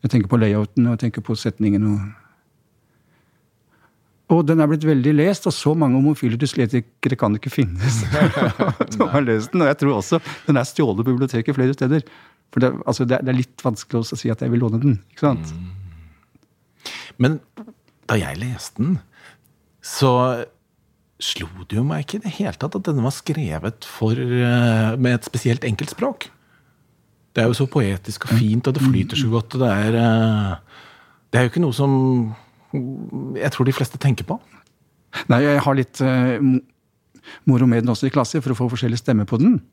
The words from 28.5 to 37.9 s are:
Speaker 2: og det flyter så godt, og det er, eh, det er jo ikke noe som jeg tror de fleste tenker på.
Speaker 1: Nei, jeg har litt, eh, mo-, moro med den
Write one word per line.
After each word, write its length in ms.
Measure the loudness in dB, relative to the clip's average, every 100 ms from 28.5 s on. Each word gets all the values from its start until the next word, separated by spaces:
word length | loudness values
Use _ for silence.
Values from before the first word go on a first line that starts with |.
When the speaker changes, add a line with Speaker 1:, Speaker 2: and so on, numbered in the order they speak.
| 2 0
Speaker 2:
og 80 | 2
det 80 |
flyter 340 | 2 2 0 -2
så 120 | 0
godt, 240 | 0 -2 -2
og 80 |
det 60 | 0
er, 240 | 0 0 2
eh, 840 | 4 4 2 0 -2 -6 _ -20 -20 -20 _ _ _
det 80 | 0
er 60 | 2
jo 60 |
ikke 100 | 0
noe 100 | -2
som 220 | 0 2 2 2 0 -2 -6 _ _ _ -8 -8 -10 -10 -10 -10 -4
jeg 160 | -4
tror 120 | 0 -2
de 80 |
fleste 240 | 0 -4 -2
tenker 240 | 0 0 -4
på. 140 | -10 _ -20 _ _ _ _ _ -16 0
Speaker 1:
Nei, 120 | 2 4
jeg 160 | 2
har 160 | 2 0
litt, 240 | -2 -2
eh, 380 | 0 2 0 2
mo-, 200 | 2 2 -2 _ _ _ _ _ -20 -4 2
moro 220 | 4 4
med 140 | 4
den 100 | 2